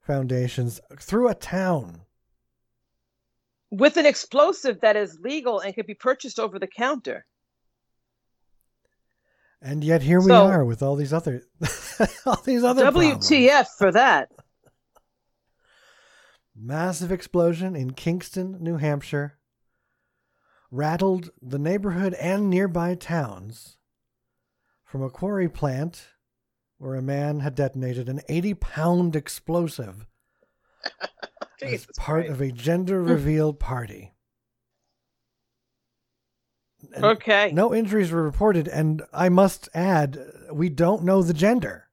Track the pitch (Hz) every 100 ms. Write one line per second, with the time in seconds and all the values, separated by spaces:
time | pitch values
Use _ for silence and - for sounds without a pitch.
0 | - 139 131 127 123 - 120 110 _ -
1 | - 214 247 202 - 180 185 160 98 82
2 | _ _ _ _ _ _ _ _ _ _
3 | _ _ _ _ _ _ _ 196 285 320
4 | 294 - - 262 311 359 269 202 220 208
5 | 196 160 202 302 247 208 190 190 190 208
6 | 247 269 262 - 220 190 190 - 247 285
7 | 143 110 _ _ _ _ _ _ _ _
8 | _ _ _ _ _ _ _ _ _ _
9 | _ _ _ _ _ _ 131 151 147 165
10 | 139 180 190 226 196 185 123 113 135 143
11 | 143 160 165 123 _ _ 165 - - -
12 | 220 - - 214 - 247 247 254 262 311
13 | 320 269 - 214 254 285 214 - 196 185
14 | 254 156 - _ _ _ _ _ _ _
15 | _ _ _ _ _ _ _ _ _ _
16 | _ _ _ _ _ 110 113 147 180 170
17 | 175 185 - 175 170 170 185 170 131 131
18 | 165 175 - 190 185 190 165 165 151 143
19 | - 147 143 _ _ _ _ _ _ _
20 | _ _ _ _ _ _ _ 123 151 165
21 | 190 185 170 _ 127 139 151 202 202 175
22 | 196 180 165 196 202 180 196 170 170 180
23 | - 165 123 92 101 117 - _ _ _
24 | _ _ _ _ _ _ _ _ _ 135
25 | 131 - 190 202 175 - 143 131 165 -
26 | - _ _ _ _ _ _ _ 135 135
27 | 131 139 143 147 143 131 135 131 127 123
28 | 123 135 - 160 196 202 - - 165 175
29 | 175 156 - - - 170 165 - 104 95
30 | 110 _ _ _ _ _ _ _ - -
31 | - _ - _ - _ - 240 - -
32 | - 156 165 131 139 120 127 175 185 190
33 | 170 165 143 156 151 147 - 127 113 98
34 | 101 _ _ _ _ _ _ _ _ _
35 | _ _ _ _ _ _ _ _ _ _
36 | _ _ _ _ _ _ _ _ - -
37 | 208 220 - 202 185 156 233 220 214 214
38 | 180 165 156 143 214 180 151 147 156 156
39 | - - 180 180 196 - - 165 185 170
40 | 143 143 131 - - 151 175 139 170 214
41 | 175 190 175 156 196 247 160 - _